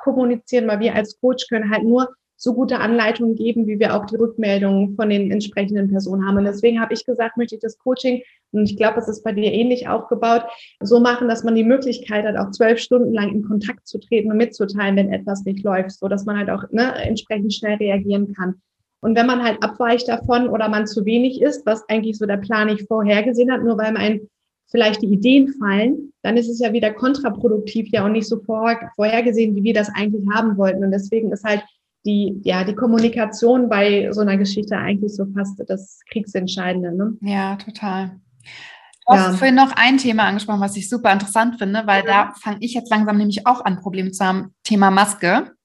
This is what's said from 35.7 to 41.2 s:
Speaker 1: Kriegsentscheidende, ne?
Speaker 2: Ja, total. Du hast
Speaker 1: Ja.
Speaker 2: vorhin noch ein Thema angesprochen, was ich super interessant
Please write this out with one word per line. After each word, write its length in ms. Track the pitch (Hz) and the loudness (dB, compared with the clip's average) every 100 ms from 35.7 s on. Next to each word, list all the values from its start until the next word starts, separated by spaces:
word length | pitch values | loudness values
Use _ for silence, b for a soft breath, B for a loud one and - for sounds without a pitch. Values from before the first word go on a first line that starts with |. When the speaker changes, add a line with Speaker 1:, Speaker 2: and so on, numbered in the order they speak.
| 190 - - - | -8 -8 -20 -10
Speaker 1:
Kriegsentscheidende, 840 | 226 - 196 185 190 180 180 180 175 | -8 -6 -4 -4 -4 -4 -2 -4 -2
ne? 180 | 208 220 | -4 -4
Speaker 2:
Ja, 360 | 202 196 196 196 | -4 -2 -2 -6
total. 640 | - - 208 185 190 - _ _ B B B B B B - | -10 -10 -6 -6 -6 -12 _ _ B B B B B B 4
Du 60 | |
hast 200 | 190 185 | 6 6
Speaker 1:
Ja. 0 | |
Speaker 2:
vorhin 220 | 185 269 | 4 4
noch 180 | 254 262 - | 6 6 4
ein 220 | 240 269 | 4 4
Thema 260 | 254 220 | 2 2
angesprochen, 360 | 196 202 - 208 | 2 0 -2 -2
was 140 | 202 202 | -2 -4
ich 100 | 196 | -6
super 240 | 240 226 | 0 4
interessant 460 | 196 | 2